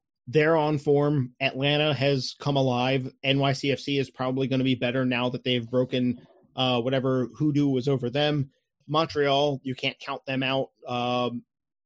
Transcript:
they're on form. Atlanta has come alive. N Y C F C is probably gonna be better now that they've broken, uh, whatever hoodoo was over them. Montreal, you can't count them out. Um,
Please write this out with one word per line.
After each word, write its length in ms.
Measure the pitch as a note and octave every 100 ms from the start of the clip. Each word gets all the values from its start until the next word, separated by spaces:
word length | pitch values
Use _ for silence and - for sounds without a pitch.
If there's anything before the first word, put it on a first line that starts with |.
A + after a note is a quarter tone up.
| _ _ -
they're 300 | D3+ D3+ D#3+
on 220 | D3+ D3
form. 560 | D3+ C#3+ D3 D3 B2 -
Atlanta 540 | C3+ C3 C#3+ D3 D3+
has 420 | C3+ C#3 C#3 - -
come 160 | C#3+ C#3
alive. 560 | C3 B2 B2+ C3+ B2+ -
N 160 | C3+ C#3
Y 140 | C#3
C 180 | C3+ C#3
F 100 | B2+
C 180 | - C#3
is 120 | C3
probably 360 | - C3 C3 C3
gonna 160 | C3
be 100 | C3 B2
better 280 | B2 C3
now 240 | B2+ A#2+ B2
that 160 | C3
they've 260 | C3 B2 A2+
broken, 560 | B2+ B2+ B2+ B2 A#2+ - _ _ -
uh, 240 | B2+ B2
whatever 480 | A#2+ C3+ C3 C3 A#2+ -
hoodoo 300 | D3+ C#3+ C#3+
was 180 | C3 C3
over 220 | C3+ A#2+
them. 420 | C#3 D3 D3 C#3 _ _ _ -
Montreal, 720 | D3+ D#3+ D3 C#3+ C#3 D3 C3
you 120 | C3
can't 240 | B2 C3+ -
count 260 | - C3+ -
them 160 | C3
out. 280 | C3 C3+ B2+ _ -
Um, 560 | B2 B2 B2 A#2+ A#2+ - _ _ _